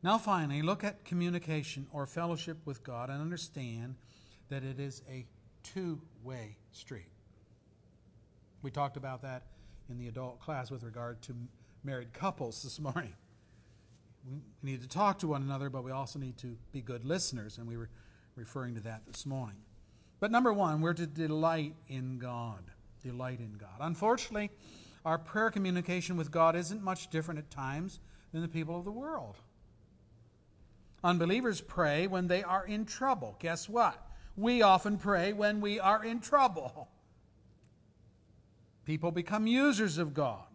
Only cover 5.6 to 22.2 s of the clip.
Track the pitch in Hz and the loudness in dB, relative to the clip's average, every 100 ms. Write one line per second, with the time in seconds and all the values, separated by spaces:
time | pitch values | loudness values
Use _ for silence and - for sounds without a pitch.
5.6 | - 196 180 160 - - 120 127 107 104 | -10 -6 -4 -6 -10 -16 -12 -10 -12 -16
6.6 | - - - 117 87 - - - - - | -20 -20 -14 -14 -16 -20 -20 -20 -20 -20
7.6 | _ _ _ - - - - - - - | _ _ _ -20 -20 -20 -20 -20 -20 -12
8.6 | 139 143 139 139 131 127 135 127 - - | -8 -4 -4 -4 -10 -10 -10 -10 -12 -20
9.6 | - - - 120 120 120 127 120 - 147 | -20 -20 -14 -12 -10 -8 -10 -10 -8 -8
10.6 | 123 131 117 113 120 117 - 120 120 - | -6 -10 -10 -10 -10 -10 -12 -12 -12 -16
11.6 | - - 143 131 117 - 190 190 123 110 | -20 -12 -8 -8 -8 -4 -4 -2 -6 -6
12.6 | 131 - 147 143 120 - _ - _ - | -10 -8 -4 -4 -6 -12 _ -20 _ -20
13.6 | - - - - _ - 127 139 - - | -20 -20 -20 -20 _ -20 -14 -14 -14 -10
14.6 | 139 131 127 170 202 196 165 143 135 135 | -6 -6 -6 2 4 4 0 0 0 -2
15.6 | 139 131 127 131 131 143 131 123 127 117 | -2 -4 -4 -6 -6 -6 -8 -8 -10 -12
16.6 | - 139 120 120 123 180 - 123 107 110 | -10 -10 -8 -8 -2 0 0 -4 -8 -10
17.6 | 117 117 113 - - - - - 110 139 | -8 -8 -10 -14 -20 -20 -20 -16 -10 -8
18.6 | 123 117 107 110 107 - 139 135 117 101 | -6 -6 -8 -10 -12 -10 -6 -4 -6 -10
19.6 | - - - - - - 208 233 247 202 | -18 -20 -20 -20 -20 -4 4 6 6 6
20.6 | 180 156 160 165 165 147 160 156 165 165 | 4 4 4 2 -2 -2 0 4 4 4
21.6 | 151 156 - 135 127 127 | -2 -6 -10 -6 -4 -6